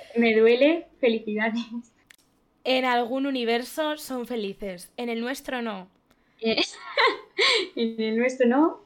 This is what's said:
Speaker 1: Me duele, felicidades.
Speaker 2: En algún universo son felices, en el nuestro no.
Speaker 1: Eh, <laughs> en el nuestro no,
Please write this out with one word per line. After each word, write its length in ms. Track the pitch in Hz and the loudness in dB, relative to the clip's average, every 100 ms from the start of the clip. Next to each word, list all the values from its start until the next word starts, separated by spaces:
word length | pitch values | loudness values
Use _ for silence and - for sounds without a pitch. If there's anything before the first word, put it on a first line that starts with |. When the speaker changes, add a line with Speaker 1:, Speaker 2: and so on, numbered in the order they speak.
| - 233 | -6 2
Speaker 1:
Me 200 | 233 220 | 4 6
duele, 520 | 226 247 285 339 - - | 6 6 6 4 -4 -2
felicidades. 640 | 247 226 214 208 220 226 220 240 - _ _ _ _ _ _ _ | 0 0 -2 -2 -2 -2 -6 -10 -14 _ _ _ _ _ _ _
Speaker 2:
En 200 | - 262 | -2 0
algún 420 | 254 240 233 262 277 | 2 0 0 -2 -2
universo 720 | 262 226 233 247 - 302 302 | -2 0 0 -2 -4 -4 -4
son 300 | - 254 233 | -8 -8 -6
felices, 640 | 247 202 190 202 180 - - | -6 -6 -8 -10 -12 -14 -10
en 120 | 240 | -6
el 120 | 233 | -4
nuestro 420 | 240 269 - 254 | -6 -8 -8 -6
no. 260 | 233 196 185 _ _ _ _ - | -6 -8 -12 _ _ _ _ -4
Speaker 1:
Eh, 200 | 226 220 - - - - 453 - | -2 0 -2 -6 -8 0 0 0
<laughs> 600 | - - 523 466 381 - | -8 -2 0 2 -2 -2
en 240 | 226 226 | -4 -2
el 180 | 220 220 | -2 0
nuestro 300 | 247 254 240 | 0 2 4
no, 320 | 262 330 - | 4 2 0